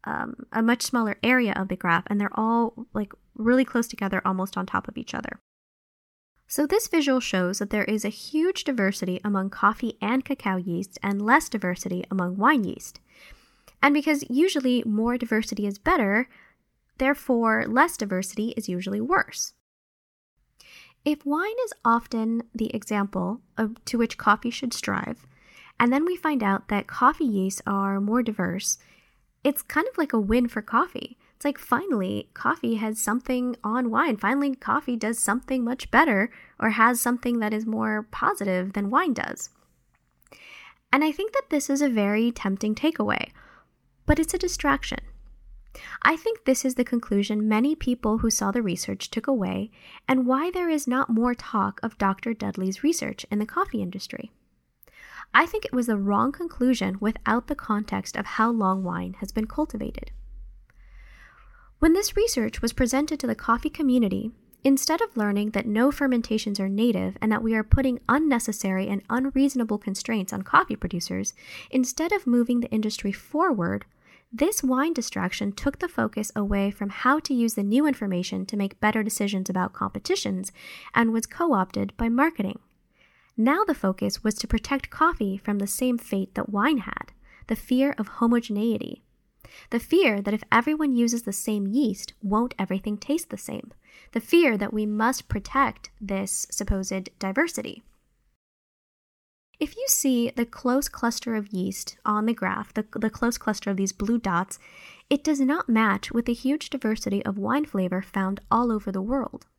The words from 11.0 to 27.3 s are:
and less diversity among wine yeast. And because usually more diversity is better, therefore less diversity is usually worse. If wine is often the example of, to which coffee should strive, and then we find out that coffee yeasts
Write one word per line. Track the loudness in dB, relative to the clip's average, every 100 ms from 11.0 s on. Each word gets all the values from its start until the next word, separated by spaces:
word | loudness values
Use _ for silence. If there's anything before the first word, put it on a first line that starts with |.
and | -4 -2
less | 6 4 4
diversity | -2 -2 -2 -4 -6 -2
among | -2 -2 2
wine | 4 4
yeast. | 2 -6 -14 -18 _ -20 -20 -20 _ _ -20 _
And | 4
because | 4 2 0 0
usually | 2 2 2 2 2
more | 2 0 0 -2
diversity | 0 0 0 -4 -4
is | -2
better, | 2 2 4 2 0 -8 -20 _ _ _ _ _
therefore | 0 0 0 2 4 2 2
less | 2 2 2
diversity | -4 -2 -4 -4 -4
is | -4 -6
usually | -6 -4 -4
worse. | 0 0 0 -6 -10 _ _ _ _ _ _ _ _ _ _ _ -20 -20 -20 _ -2
If | -2
wine | -2 -2 -2 -4
is | -6 -2 2
often | 2 0 -4 -2 -2 -6
the | -6 -4
example | -4 -2 -2 0 -2 -4 -6 _ -4
of, | -4 -4 -6
to | -2
which | -2 0
coffee | 2 2 0
should | -4 -6
strive, | -4 -2 -2 -4 -10 -14 _ _ -20 -20 _
and | 2
then | 2
we | 0
find | -2 -2 0
out | 0 0 0
that | -4 -4
coffee | 2 2 4
yeasts | 0